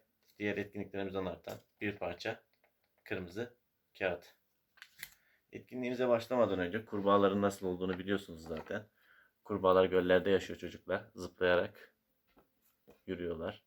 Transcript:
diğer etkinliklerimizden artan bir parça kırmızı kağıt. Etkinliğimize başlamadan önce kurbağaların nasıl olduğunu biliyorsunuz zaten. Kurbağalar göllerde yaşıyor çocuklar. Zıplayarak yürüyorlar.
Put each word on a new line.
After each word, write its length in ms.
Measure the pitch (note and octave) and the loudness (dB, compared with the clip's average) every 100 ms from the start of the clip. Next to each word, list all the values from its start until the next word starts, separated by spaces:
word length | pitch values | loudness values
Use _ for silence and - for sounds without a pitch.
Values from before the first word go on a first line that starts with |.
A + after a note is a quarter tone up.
| _ _ _ - | _ _ _ -6
diğer 180 | G#2 G2+ | -4 -4
etkinliklerimizden 680 | G2 G2+ F#2+ G2 G2 F#2+ F#2 | -6 -8 -8 -6 -6 -4 -6
artan 340 | - - G#2 _ _ | -8 -12 -16 _ _
bir 160 | G#2 G2 | -8 -6
parça 460 | F2 - A2 - _ _ _ _ _ _ | -8 -6 -8 -10 _ _ _ _ _ _
kırmızı 540 | - F#2+ F2 F#2+ A#2+ - _ _ _ - | -10 -8 -8 -8 -10 -12 _ _ _ -4
kağıt. 360 | F#2+ F2 - _ _ _ _ _ - - - _ _ _ _ | -2 -2 -8 _ _ _ _ _ -20 -18 -18 _ _ _ _
Etkinliğimize 560 | G#2+ G#2+ B2 B2 B2 B2+ | -18 -14 -8 -6 -2 2
başlamadan 520 | A#2 - B2+ G#2+ F#2 | 2 2 2 2 2
önce 260 | F2 G#2 - | -2 -4 -6
kurbağaların 560 | G#2 G2 G2+ G2 G2+ | -2 4 6 6 2
nasıl 260 | G2+ F#2+ F#2+ | 0 -2 -4
olduğunu 320 | F2+ F#2 F#2 | -4 -4 -4
biliyorsunuz 440 | F#2 G2 - E2 | -2 -4 -4 -14
zaten. 440 | D#2+ D#2+ - G2+ A2 _ _ _ _ _ | -10 -10 -8 -10 -10 _ _ _ _ _
Kurbağalar 420 | - G2+ F#2 F#2 F#2+ | -8 2 6 6 6
göllerde 440 | F#2 F2+ F#2 F2+ | 4 6 4 6
yaşıyor 300 | F#2+ - F2 | 2 2 -8
çocuklar. 520 | F2 - - G2 - - | -10 -12 -6 -6 -6 -12
Zıplayarak 800 | F2 - F2+ F2+ G#2 - - _ _ _ _ _ _ _ _ _ _ - - | -12 0 2 4 2 -6 -20 _ _ _ _ _ _ _ _ _ _ -18 -10
yürüyorlar. 560 | F2+ F2 E2 E2+ - | -8 -6 -6 -8 -10